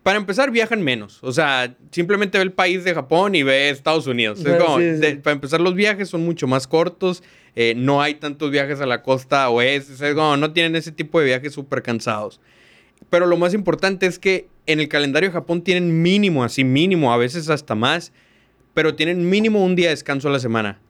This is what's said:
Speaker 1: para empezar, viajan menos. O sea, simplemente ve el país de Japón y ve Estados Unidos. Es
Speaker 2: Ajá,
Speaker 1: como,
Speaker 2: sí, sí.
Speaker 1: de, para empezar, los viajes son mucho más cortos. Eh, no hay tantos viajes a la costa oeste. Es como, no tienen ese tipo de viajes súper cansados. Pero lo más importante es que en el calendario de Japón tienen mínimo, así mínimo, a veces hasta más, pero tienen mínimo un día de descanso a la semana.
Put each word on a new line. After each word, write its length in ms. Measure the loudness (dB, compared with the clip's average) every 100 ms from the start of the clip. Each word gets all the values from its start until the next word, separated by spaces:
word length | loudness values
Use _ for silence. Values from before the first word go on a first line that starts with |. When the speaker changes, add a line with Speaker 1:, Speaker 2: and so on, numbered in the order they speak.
Speaker 1:
para 160 | 0 -2
empezar, 320 | -2 -2 0
viajan 320 | 0 -2 -2
menos. 380 | -2 -2 -6 -12
O 80 | -4
sea, 440 | 0 0 0 -2 -8 -10
simplemente 480 | -6 -2 0 0 0
ve 40 |
el 80 | 0
país 320 | 0 0 0
de 120 | -2 -4
Japón 400 | 0 2 2 2
y 80 |
ve 260 | 2 2 2
Estados 380 | 0 0 0 0
Unidos. 320 | 0 0 0
Es 80 | 0
Speaker 2:
Ajá, 100 | 2
Speaker 1:
como, 220 | 4 4
Speaker 2:
sí, 160 | 2 2
sí. 60 |
Speaker 1:
de, 140 | 0 0
para 180 | -2 -2
empezar, 260 | -2 0
los 140 | 0 2
viajes 340 | 0 0 -4
son 160 | -2 -2
mucho 220 | -2 0
más 180 | -2 0
cortos. 560 | 0 0 -2 -4 -4 -12 _ _ 0
Eh, 200 | 0 2
no 240 | 2 2
hay 140 | 0 -4
tantos 340 | -10 -6 -2
viajes 320 | -2 -2 -4
a 60 | -4
la 160 | -4
costa 440 | 0 -2 2 2 2
oeste. 440 | 2 2 0 -6
Es 220 | -6 -2 0
como, 200 | 2 2
no 160 | 0
tienen 220 | 0 0 -2
ese 160 | -6
tipo 280 | -10 -2 2
de 60 | 2
viajes 260 | 0 -4
súper 300 | -12 -6 -6
cansados. 580 | -4 -4 -4 -6 -8 -14 _ _ _ _ _ _ 0
Pero 160 | 2 4
lo 100 | 2
más 160 | 2
importante 540 | 0 -2 -2 -2 0 -2
es 100 | 0
que 300 | -2 -2 -6 _ -2
en 140 | -2
el 80 | 0
calendario 420 | -2 0 0 0
de 40 |
Japón 280 | -4 -4 -4
tienen 400 | 0 0 2 2
mínimo, 420 | 2 4 2 2
así 200 | 0 0
mínimo, 500 | 2 2 2 2 2
a 40 | 2
veces 320 | 0 -4 -4
hasta 240 | -4 -2 -2
más, 360 | 0 0 -6 _ _ _ _ _ _
pero 220 | -2 -2 0
tienen 340 | -2 0 2
mínimo 340 | 2 2 2
un 120 | 2 2
día 140 | 0
de 20 |
descanso 360 | -2 -4 -4 -2
a 40 |
la 80 | -2
semana. 400 | 0 -2 -2 -8 _